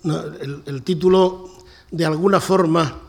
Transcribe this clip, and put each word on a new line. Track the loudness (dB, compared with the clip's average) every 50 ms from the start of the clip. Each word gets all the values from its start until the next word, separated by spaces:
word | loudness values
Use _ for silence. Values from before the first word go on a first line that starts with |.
| -4
No, | -4 -4
el, | -4 -6 -10 -12 -12 -12 -12 -12 -12 -12
el | -10 -10 -8
título, | -4 -4 -2 2 4 4 6 6 4 2 0 -6 -14 -20 -20 -20 -20 -20 -20 -20 _ -12
de | -4 -2 -2
alguna | -2 0 0 2 2 2 2
forma | 2 2 2 2 2 2 2 0 0 -2 -4 -10 -18